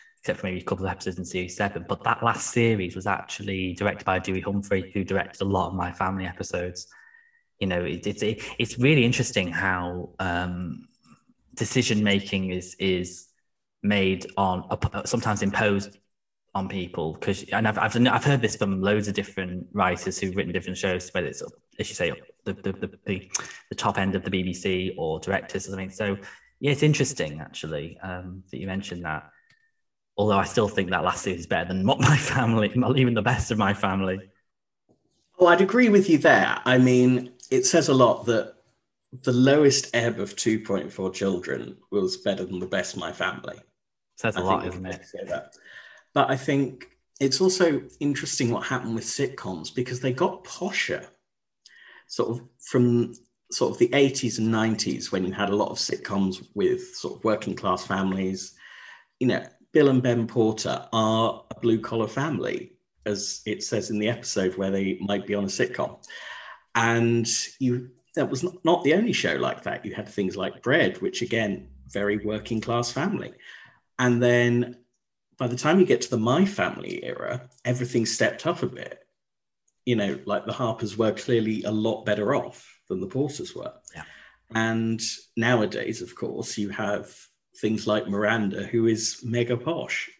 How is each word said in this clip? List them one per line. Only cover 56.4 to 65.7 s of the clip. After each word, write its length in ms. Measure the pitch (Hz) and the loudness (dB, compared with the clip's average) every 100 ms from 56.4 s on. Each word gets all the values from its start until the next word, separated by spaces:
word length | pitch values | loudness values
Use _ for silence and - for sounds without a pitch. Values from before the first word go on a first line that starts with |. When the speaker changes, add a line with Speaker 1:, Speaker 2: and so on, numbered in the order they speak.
| - | -8
Speaker 2:
with 400 | 101 95 92 - | 0 0 0 -4
sort 220 | - - - | -10 -10 -4
of 80 | |
working 320 | 113 107 - 95 | 0 0 -2 -4
class 280 | 98 92 | -2 -2
families. 720 | - 95 95 95 92 95 - - - - - - _ - | -2 -2 0 0 -2 -4 -8 -16 -20 -20 -20 -20 _ -2
You 80 | 131 | 0
know, 180 | - - _ _ | 0 -4 _ _
Bill 160 | 160 139 | 6 6
and 120 | 131 | 6
Ben 280 | 127 120 113 | 4 2 0
Porter 580 | 127 110 110 - 65 - | 2 2 2 -2 -4 -2
are 520 | 117 110 110 113 - - | 0 2 4 2 0 -10
a 80 | - | -2
blue 220 | 120 110 | 2 2
collar 260 | 110 117 107 | 0 -2 -2
family, 680 | - 151 120 55 - - _ _ _ 107 | -2 -2 -2 -2 -6 -8 _ _ _ -6
as 360 | 101 - - | -4 -6 -8
it 200 | - 104 | -6 -6
says 260 | - 110 98 | -4 -4 -2
in 80 | 104 | -2
the 100 | 107 | 0
episode 480 | 117 - - 92 92 | -2 -4 0 0 0
where 140 | 98 | -2
they 280 | 98 98 95 | 0 -2 -2
might 260 | 98 101 95 | -2 -2 -2
be 80 | |
on 80 | 101 | -2
a 60 | 98 | -2
sitcom. 500 | - - | -2 -2